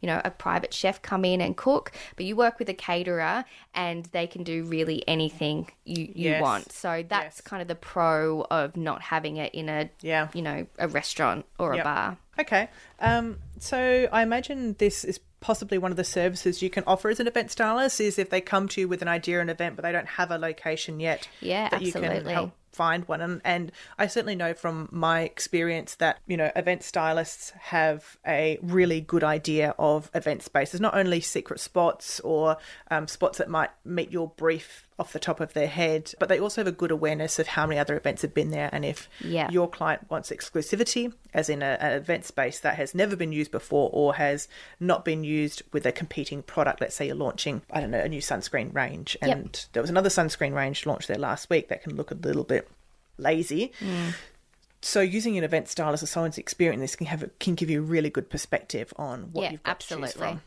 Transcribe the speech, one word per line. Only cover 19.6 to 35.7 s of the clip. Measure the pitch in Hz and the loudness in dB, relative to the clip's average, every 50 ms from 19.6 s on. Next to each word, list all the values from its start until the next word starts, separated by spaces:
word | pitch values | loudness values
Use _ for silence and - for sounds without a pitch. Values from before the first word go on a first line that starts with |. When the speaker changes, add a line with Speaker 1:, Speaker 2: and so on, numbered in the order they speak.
| 175 170 - | -4 -4 -4
Speaker 2:
but | - 156 | -4 -4
they | 170 | -2
don't | 170 170 - - | -2 -2 -2 -4
have | - - 180 170 | -2 -2 -2 0
a | 170 165 | 0 -2
location | 160 165 160 - - 165 156 156 - - 160 156 | -2 -4 -6 -4 -4 -4 -2 -2 -4 -8 -6 -4
yet | 160 165 156 - - - - - | 0 0 0 -2 -4 -12 -16 -10
Speaker 1:
Yeah, | - 180 180 196 220 - | -4 -2 0 0 2 0
Speaker 2:
that | - 190 185 | 0 0 0
you | 180 | -2
can | 175 180 170 | -2 0 -2
Speaker 1:
absolutely. | 165 - 165 156 151 175 | 0 -2 -2 -2 -2 -2
Speaker 2:
help | 165 - 180 - _ _ _ | -2 -2 -4 -6 _ _ _
find | _ - 170 165 160 175 175 | _ 0 2 2 2 0 0
one. | - 160 151 | -4 -4 -4
And, | 165 170 175 - - | -2 -4 -6 -4 0
and | - 175 175 175 160 - - - - - - | 0 0 0 -2 -6 -10 -16 -20 -20 -2 0
I | 202 | 0
certainly | 196 - 240 220 208 208 | 0 2 -2 -2 0 -2
know | 180 175 165 170 | -2 -2 -2 -2
from | - - 175 165 160 156 - | -2 -4 -4 -4 -4 -8 -6
my | - 170 165 160 165 165 165 | -4 0 2 4 4 4 2
experience | 156 - - - - - 170 165 170 170 165 - - - | 0 -4 -6 -6 0 2 2 2 2 0 -2 -4 -8 -2
that, | - 165 160 - - - | 2 2 2 2 0 -2
you | - 185 165 | -4 0 2
know, | 156 151 - | 2 2 2
event | - 175 175 180 180 - | 2 2 2 0 0 -2
stylists | - - 190 160 160 160 165 165 160 - - - - | -4 -2 0 2 2 2 2 0 -2 -6 -12 -14 -16
have | - - - - - 170 160 160 151 156 151 - - _ _ | -16 -16 -12 -2 2 4 4 4 2 0 -4 -16 -20 _ _
a | - 160 143 156 156 156 - - | 0 2 4 4 2 2 0 -2
really | 175 175 185 180 175 165 160 156 | 0 4 6 6 6 4 0 -2
good | - - 170 156 | 2 2 4 4
idea | 151 156 156 151 - 156 151 151 147 - - | 4 2 2 2 0 2 4 4 2 2 2
of | - 151 151 151 151 - - | 4 4 4 4 2 -2 -4
event | 165 151 151 151 - - | -2 0 0 -2 -2 -6
spaces, | - _ 143 139 151 - 175 | 0 _ 2 2 2 0 0
not | 208 220 - | 0 2 4
only | 196 190 185 175 170 | 4 2 4 2 0
secret | 170 - - 156 - - - - | 0 0 -2 -4 -4 -4 -8 -8
spots | - - _ 185 175 170 - - - - - - | -8 -2 _ 4 4 4 4 0 -6 -8 -8 -6
or, | - - 160 151 156 156 156 156 - - - - - - | -2 2 2 4 4 4 2 2 -2 -16 -20 -20 -6 -2
um, | 165 156 156 151 | -2 -2 -2 -2
spots | - - - - - | -4 0 0 0 2
that | - - - | 0 -4 0
might | 175 160 156 - - _ _ | 0 0 0 0 -2 _ _
meet | - 180 175 165 - | -6 -4 -4 -4 -2
your | 165 180 170 160 | -2 -4 -4 -4
brief | - - 156 160 165 160 - - - - - _ _ - | -6 0 2 2 2 2 -2 -12 -20 -20 -20 _ _ -8
off | - - - | -8 -6 -6
the | 151 | -6
top | - - 160 - | -2 -2 -2 -2
of | 165 151 - | -2 -4 0
their | 156 147 | 0 0
head, | 143 | 0